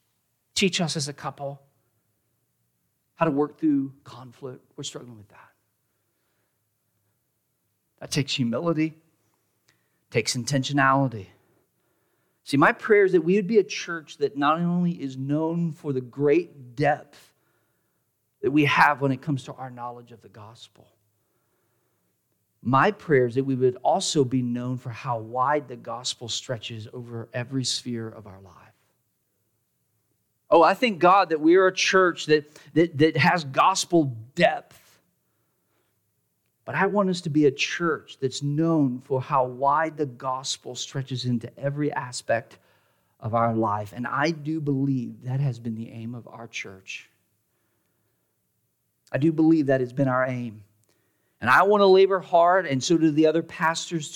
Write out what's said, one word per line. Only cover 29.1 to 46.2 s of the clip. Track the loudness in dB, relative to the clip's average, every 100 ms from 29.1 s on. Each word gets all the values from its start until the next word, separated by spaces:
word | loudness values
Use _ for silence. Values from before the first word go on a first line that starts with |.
| _ _ _ _ _ _ _ _ _ _ _ _ _ 4
Oh, | 6
I | 6
thank | 4 -2 2
God | 4 6 4
that | 2
we | 4 6
are | 4
a |
church | 2 2 4 2 0 0
that, | 0 0 -18 -2 0
that, | 2 4
that | 2 4
has | 2 0
gospel | -2 2 2 2 2 2 2 -2 -8 0
depth. | 0 0 -10 _ _ _ _ _ _ _ _ _ _ _ _ _ _ _ _ _ _ _ -6
But | -2
I | 0
want | 0 0
us | -2
to | -2
be | 2 2
a |
church | 2 -4 -2 -4 -4 -8 -8
that's | -8 -4
known | -4 0 2 2 2 -2
for | -4 -4
how | 0 0
wide | 0 0 0 0 0 -4
the | -6
gospel | -6 -8 -6 -8 -10 -10 -12
stretches | -10 -8 -6 -6 -2
into | -4 -4 -8
every | -6 -2 -4
aspect | -4 -8 -8 -4 -4 -4 -20 _ _ _ _ _ _
of | -4
our | 0 0 0
life. | -2 -2 -6 -10
And | -6
I | -2 -2
do | -4 -6 -6
believe | -2 -2 -2 -2 -6 -12
that | -6 -2
has | -2 -4
been | -8
the | -8 -10
aim | -12 -12
of | -14